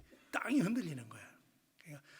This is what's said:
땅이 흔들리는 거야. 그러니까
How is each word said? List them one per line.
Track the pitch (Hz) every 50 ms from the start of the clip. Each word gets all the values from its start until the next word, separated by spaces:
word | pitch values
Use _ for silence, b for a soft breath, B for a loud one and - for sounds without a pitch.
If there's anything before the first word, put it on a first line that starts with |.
| - B B B B B
땅이 | - - - - 269 285
흔들리는 | 170 190 233 254 202 170 147 127 117 113
거야. | 110 110 - - - - _ _ _ _ _ _ _ -
그러니까 | - 160 147 139 - B B